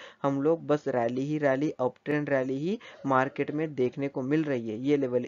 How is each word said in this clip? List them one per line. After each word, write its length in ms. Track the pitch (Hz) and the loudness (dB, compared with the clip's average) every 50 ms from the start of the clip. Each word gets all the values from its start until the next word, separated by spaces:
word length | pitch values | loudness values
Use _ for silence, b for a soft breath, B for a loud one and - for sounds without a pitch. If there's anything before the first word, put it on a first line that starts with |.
| B B B B B | B B B B B
हम 180 | 139 139 139 | 0 0 2
लोग, 260 | 139 156 170 165 147 135 | 2 2 2 2 2 0
बस 200 | 147 147 - 139 | 0 0 0 0
रैली 320 | 135 127 117 117 123 131 139 | 0 0 0 0 0 -2 -2
ही 140 | 147 151 151 | -2 -2 0
रैली, 320 | 147 139 131 131 147 160 | 2 2 2 2 0 -2
अप 240 | 156 - 127 127 - _ - | -2 0 -2 -2 -2 _ -6
ट्रेंड 240 | - 147 147 147 139 | -2 -2 -2 0 0
रैली 280 | 139 135 131 131 135 139 | 0 0 0 0 -2 -2
ही 180 | 147 180 208 226 B B B B B 139 | -2 -2 -4 -4 B B B B B 2
मार्केट 440 | 135 131 131 139 - - 143 139 | 4 4 2 2 0 -4 -4 -2
में 220 | 139 151 160 160 147 | -2 -4 -4 -4 0
देखने 320 | 131 127 123 123 147 139 139 | 0 0 0 0 -2 -6 -4
को 120 | - 147 127 | -4 -4 -2
मिल 200 | 131 147 160 156 | 0 0 0 2
रही 260 | 151 139 123 113 113 | 0 -2 -2 -2 -4
है। 80 | 107 110 | -6 -4
ये 180 | 127 139 147 143 | 0 2 2 2
लेवल 300 | 139 127 123 123 123 | 2 2 0 0 0